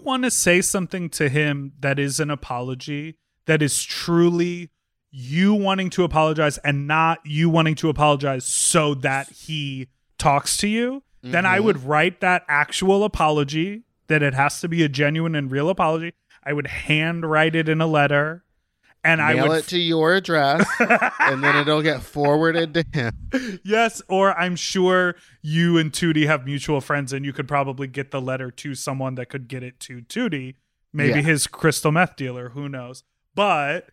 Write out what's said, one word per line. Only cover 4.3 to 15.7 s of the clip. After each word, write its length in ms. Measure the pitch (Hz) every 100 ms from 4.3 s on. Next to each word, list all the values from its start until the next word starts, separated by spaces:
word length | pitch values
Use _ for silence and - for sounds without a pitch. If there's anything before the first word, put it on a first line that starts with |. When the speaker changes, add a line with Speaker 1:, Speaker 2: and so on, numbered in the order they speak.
| 175 175 175 170 _ _ _ _
Speaker 1:
you 380 | 135 123 160 196
wanting 380 | 214 196 190 185
to 140 | -
apologize 520 | 170 156 156 156 151 -
and 220 | 143 139 143
not 340 | 156 165 165 151
you 240 | 151 165
wanting 240 | 165 160
to 160 | 151 165
apologize 560 | 143 151 143 143 127 -
so 480 | - - 170 147
that 340 | 139 139 135 135
he 600 | - - 156 139 131 127 _ _ -
talks 400 | 156 139 - -
to 100 | 208
you, 360 | 220 247 269 - _
then 220 | 123 170
I 120 | 185 190
Speaker 2:
Mm-hmm. 80 | 214
Speaker 1:
would 180 | 151
write 360 | 131 151 175 175
that 220 | 185 180 -
actual 560 | 147 147 - 190 196
apology, 760 | 208 - 156 151 139 156 185 214 - _ -
that 160 | 156
it 100 | 143
has 280 | 131 143 -
to 60 | 170
be 140 | 170
a 60 | 151
genuine 460 | 135 147 160 165
and 160 | 156 135
real 180 | 135
apology. 460 | 160